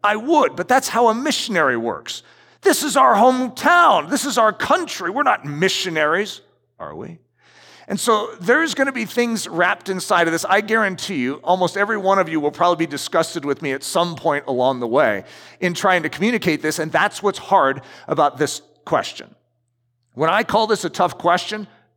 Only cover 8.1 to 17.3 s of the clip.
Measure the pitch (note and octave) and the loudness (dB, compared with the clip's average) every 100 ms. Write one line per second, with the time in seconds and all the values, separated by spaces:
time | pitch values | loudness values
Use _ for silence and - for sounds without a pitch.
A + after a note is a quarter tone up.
8.1 | G#3+ A3+ G3 F3 C#4 E4 A3 C#4 B3+ A3 | 0 0 -4 0 2 2 0 -2 -2 -4
9.1 | - A#3+ A3+ A3 E3 F3+ G3+ - F#3 - | -2 -2 -2 -4 0 0 0 -4 -6 0
10.1 | F#3 E3 E3 - G3 G#3+ A3+ G3+ F#3 - | 2 2 0 0 0 2 0 0 -4 -6
11.1 | E3+ B2 D3 - F#3 F3+ F#3+ G3+ A3 F#3+ | -4 -4 -2 0 2 0 0 -2 0 2
12.1 | G3 D#3+ D#3+ D3 D3+ F3 E3 E3 C#3 - | 2 2 -2 -2 0 0 2 -2 -6 -2
13.1 | E3+ E3 E3 C#3+ C3+ D3+ C3+ - F3 F3 | 0 0 -4 -4 -4 -4 -6 -2 0 0
14.1 | D3+ E3 C#3+ C#3+ B2 B2+ B2+ A#2+ B2+ B2+ | -2 -2 -2 -2 0 0 0 0 2 2
15.1 | G2+ - - - - F#3 E3+ G3+ F3+ D#3 | 0 -6 -20 -20 -6 -4 0 2 2 0
16.1 | - G#3 A#3 F3+ D3+ D3+ E3 D#3+ D#3+ G3+ | -2 -2 0 0 -2 -2 -4 -2 0 0
17.1 | - G3+ | 0 -4